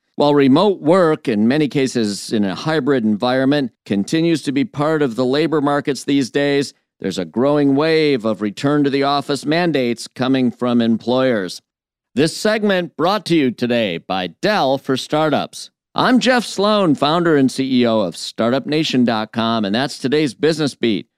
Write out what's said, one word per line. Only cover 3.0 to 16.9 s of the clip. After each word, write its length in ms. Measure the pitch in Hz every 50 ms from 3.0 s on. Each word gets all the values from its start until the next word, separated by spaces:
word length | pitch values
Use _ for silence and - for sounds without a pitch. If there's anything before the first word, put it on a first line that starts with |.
| 110
environment, 680 | 110 107 101 - 123 127 131 131 131 143 147 139 113 - _ _
continues 580 | - 104 98 139 - - 160 165 170 165 147 -
to 100 | 147 135
be 100 | 139 135
part 380 | 107 - 139 147 156 160 156
of 160 | 147 135 113 110
the 80 | 131
labor 340 | 123 131 147 160 160 151 156
markets 460 | 139 143 143 143 - - 139 120 -
these 260 | - 143 139 135 110
days, 420 | - 139 143 143 143 139 139 - - _ _ _ _ _
there's 160 | - 95 87 90
a 80 | 90
growing 500 | 80 78 - 123 143 147 147 143 139 139
wave 480 | 139 151 160 160 160 160 147 143 120 104
of 180 | 113 107 92
return 440 | 107 104 98 - - 139 147 147 143
to 40 | 139
the 140 | 127 139 135
office 420 | 139 143 143 139 - 143 127 -
mandates 640 | 143 151 170 180 175 151 143 127 120 120 - - -
coming 440 | - - 135 127 135 131 127 120
from 280 | 113 - 120 123 120 120
employers. 840 | 117 113 113 107 - 117 123 127 131 131 120 107 95 87 - - - _ _ _ _ _ _ _ _ _ _
This 200 | 226 151 160 -
segment 640 | - - 214 214 233 208 208 196 185 175 147 -
brought 300 | - 147 175 202 214 175
to 100 | - 175
you 160 | 160 139 127
today 460 | 110 - 123 120 120 120 113 98 85 82
by 300 | - - 92 95 92 90
Dell 500 | 82 _ - 196 214 190 156 131 135 135
for 180 | - - 135
Startups. 760 | 123 - - - 151 156 156 143 110 82 - - - - - _ _ _ _ _
I'm 280 | - 156 208 254 247
Jeff 240 | 180 233 254 247 208
Sloan, 500 | - - - 196 208 214 208 196 170